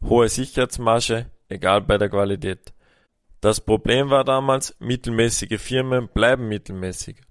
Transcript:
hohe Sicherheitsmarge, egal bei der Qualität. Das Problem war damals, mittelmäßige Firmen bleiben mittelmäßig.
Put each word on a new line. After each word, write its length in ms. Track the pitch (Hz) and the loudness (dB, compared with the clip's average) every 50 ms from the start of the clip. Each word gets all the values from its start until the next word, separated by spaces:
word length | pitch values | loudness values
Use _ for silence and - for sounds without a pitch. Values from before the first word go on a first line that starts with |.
hohe 280 | - - 117 120 117 107 | -2 2 4 4 4 4
Sicherheitsmarge, 1040 | - 127 131 - - 127 127 - - 120 120 113 113 120 - - 113 113 120 - - _ _ - | 2 -2 -6 -4 -2 -2 -2 -2 -2 -2 2 2 2 2 2 0 -2 -4 -4 -10 -16 _ _ -14
egal 320 | 98 90 - 92 98 104 | -10 -4 0 2 2 2
bei 160 | 92 - 104 | 2 2 0
der 120 | 98 104 95 | 2 2 0
Qualität. 640 | 101 98 101 98 98 92 - 95 92 - - - - _ _ _ _ _ _ _ _ _ _ _ - - | 0 0 0 0 -2 -4 -4 -6 -6 -8 -12 -20 -20 _ _ _ _ _ _ _ _ _ _ _ -8 -2
Das 180 | - 107 107 - | 0 0 0 0
Problem 520 | - - 110 - - - 120 131 139 139 | 0 0 0 0 2 2 2 2 2 2
war 120 | 139 135 131 | 2 2 2
damals, 520 | 135 131 135 135 135 131 135 - - - - | 2 0 0 2 0 0 0 -2 -6 -12 -10
mittelmäßige 800 | - 120 127 127 - 117 113 113 117 117 - - 104 - 113 104 | -6 -4 -4 -4 -4 -2 0 2 2 2 2 -2 -4 -6 -6 -8
Firmen 500 | - - 127 131 131 131 127 127 117 - | -6 -4 -2 -2 -2 0 -2 -2 -2 -2
bleiben 380 | - 104 113 120 131 127 120 | 0 2 4 4 4 2 0
mittelmäßig. 720 | 110 104 98 - - 98 92 92 92 90 - - 101 - _ _ _ | -4 -6 -6 -8 -10 -10 -8 -8 -8 -8 -10 -12 -14 -16 _ _ _